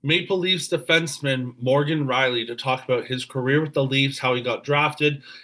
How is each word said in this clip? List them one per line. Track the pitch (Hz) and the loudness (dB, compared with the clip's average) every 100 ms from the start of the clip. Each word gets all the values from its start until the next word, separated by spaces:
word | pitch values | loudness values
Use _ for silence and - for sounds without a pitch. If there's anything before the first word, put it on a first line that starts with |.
Maple | 139 170 175 190 | 2 0 2 0
Leafs | 185 185 - | 0 -2 0
defenseman | 165 - 165 165 - 139 131 127 123 | -4 2 2 2 -4 -2 -2 -4 -4
Morgan | 127 139 147 160 139 | 2 2 2 0 0
Rielly | 127 131 120 117 | 2 2 0 -4
to | 117 | -6
talk | 135 127 | -2 -2
about | - 123 117 | 0 -2 -2
his | 127 - | -8 -6
career | 135 127 147 | -4 2 2
with | 156 151 | 2 0
the | |
Leafs, | 135 135 135 135 | 0 2 2 0
how | 127 | -2
he | 123 | 0
got | 123 110 | -2 -4
drafted, | - 147 151 143 147 143 - - | 0 0 0 2 0 0 -12 -20